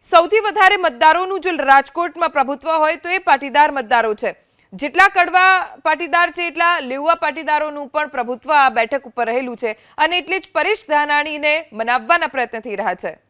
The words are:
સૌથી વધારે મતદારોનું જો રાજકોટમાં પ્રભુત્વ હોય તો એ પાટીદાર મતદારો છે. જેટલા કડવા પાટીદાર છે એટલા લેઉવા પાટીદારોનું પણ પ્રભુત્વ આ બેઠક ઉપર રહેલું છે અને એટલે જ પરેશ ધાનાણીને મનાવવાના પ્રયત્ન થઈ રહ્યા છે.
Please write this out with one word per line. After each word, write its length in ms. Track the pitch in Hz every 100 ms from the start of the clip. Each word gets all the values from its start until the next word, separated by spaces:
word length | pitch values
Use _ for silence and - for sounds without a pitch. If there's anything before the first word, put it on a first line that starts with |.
| -
સૌથી 300 | 339 339 427
વધારે 380 | 415 370 381 403
મતદારોનું 600 | 349 240 311 320 370 381
જો 100 | 370 320
રાજકોટમાં 720 | 269 269 269 320 349 339 330
પ્રભુત્વ 400 | 294 254 285 320
હોય 260 | 320 311 330
તો 140 | 349
એ 80 | 370
પાટીદાર 540 | 370 277 277 262 302
મતદારો 420 | 277 220 240 226
છે. 220 | 214 214 - _ _ _
જેટલા 340 | 190 285 330 392
કડવા 720 | 381 349 359 370 370 339 -
પાટીદાર 480 | 311 311 339 339 349
છે 160 | 349 339
એટલા 320 | 330 339 349
લેઉવા 360 | 262 269 302 330
પાટીદારોનું 720 | 311 294 302 302 302 294 277
પણ 200 | 302 302
પ્રભુત્વ 460 | 277 233 247 262
આ 160 | 302 269
બેઠક 340 | 233 226 277
ઉપર 220 | 254 233 226
રહેલું 320 | 247 254 233
છે 200 | 233 214 _ -
અને 200 | 311 359
એટલે 220 | 285 381
જ 100 | -
પરેશ 340 | 320 320 427 -
ધાનાણીને 800 | 294 294 294 294 302 294 302 311
મનાવવાના 540 | 214 226 247 226 339 320
પ્રયત્ન 320 | 269 240 226
થઈ 160 | 233 196
રહ્યા 180 | 196
છે. 240 | 185 180 156 _